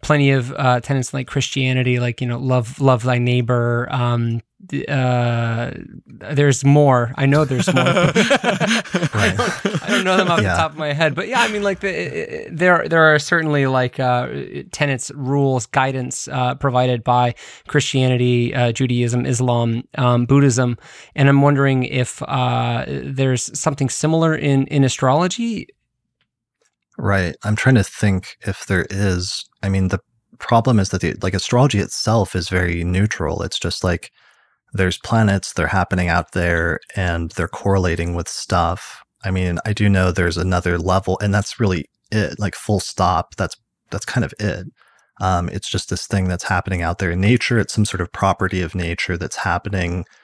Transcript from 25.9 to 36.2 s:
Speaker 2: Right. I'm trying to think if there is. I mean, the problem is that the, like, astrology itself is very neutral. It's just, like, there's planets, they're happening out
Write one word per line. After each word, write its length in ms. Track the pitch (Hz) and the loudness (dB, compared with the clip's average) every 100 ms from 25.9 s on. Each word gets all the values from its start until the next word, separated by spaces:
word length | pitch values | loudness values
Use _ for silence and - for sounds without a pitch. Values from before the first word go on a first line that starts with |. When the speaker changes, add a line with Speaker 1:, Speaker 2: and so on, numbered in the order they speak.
| _ _ _ _ _ _ _ _ _ _ - | _ _ _ _ _ _ _ _ _ _ -6
Speaker 2:
Right. 360 | 98 98 87 - | -2 0 -2 -4
I'm 120 | 107 107 | -4 0
trying 180 | 131 131 | 4 4
to 80 | |
think 520 | - - 104 92 - - | 2 0 0 0 -4 -8
if 240 | - - - | -8 -8 -2
there 200 | 92 - | -2 -2
is. 540 | 98 101 90 90 - - _ | -2 0 0 -4 -10 -12 _
I 60 | 98 | -2
mean, 200 | 95 95 | 0 0
the 120 | - - _ _ _ | -2 -6 _ _ _
problem 400 | - 117 123 110 | 0 2 4 2
is 120 | 95 | 0
that 100 | 92 | -2
the, 140 | 80 - | -4 -4
like, 140 | 95 | -4
astrology 440 | 92 - 123 139 101 | -4 0 2 4 2
itself 560 | - - - 113 95 90 | -2 -4 0 0 0 -4
is 120 | 82 | -2
very 360 | 92 87 85 | -2 0 -2
neutral. 580 | 87 90 104 - 78 85 | 0 0 0 -2 -4 -4
It's 160 | 85 - | -6 -4
just, 240 | 87 - | -6 -2
like, 260 | 92 85 - _ _ _ _ _ _ | -2 -2 -6 _ _ _ _ _ _
there's 260 | 101 92 - | -2 -2 -2
planets, 540 | - 113 104 98 - | 0 2 4 2 -2
they're 140 | - 78 | -4 -2
happening 420 | 98 90 90 90 | 0 0 0 0
out 240 | 85 | 0